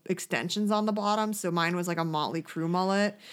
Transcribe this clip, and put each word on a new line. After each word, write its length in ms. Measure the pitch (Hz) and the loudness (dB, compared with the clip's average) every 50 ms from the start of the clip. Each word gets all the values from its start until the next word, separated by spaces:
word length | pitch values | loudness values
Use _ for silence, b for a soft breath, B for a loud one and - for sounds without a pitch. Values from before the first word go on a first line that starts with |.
| _ | _
extensions 640 | - 180 175 - - 170 117 139 175 - 208 214 202 | -4 -4 -4 -2 -4 -2 -2 -2 -2 -2 -2 0 2
on 140 | 214 214 214 | 2 2 2
the 40 | 214 | 2
bottom. 400 | 208 208 202 208 214 220 214 214 | 0 0 0 2 2 2 2 0
So 180 | 208 - - 175 | -2 -2 -2 0
mine 280 | 170 170 165 165 175 | 2 2 2 2 2
was 100 | 175 175 | 0 0
like 100 | 175 170 | 0 0
a 60 | 170 165 | 0 0
Motley 360 | 160 156 151 147 113 143 165 151 | 0 0 0 0 0 -2 -4 -6
Crue 260 | - - 170 165 165 | -6 -6 -4 -2 0
mullet. 480 | 175 185 185 190 196 202 202 208 208 B B B | 2 2 2 2 2 2 2 0 -2 B B B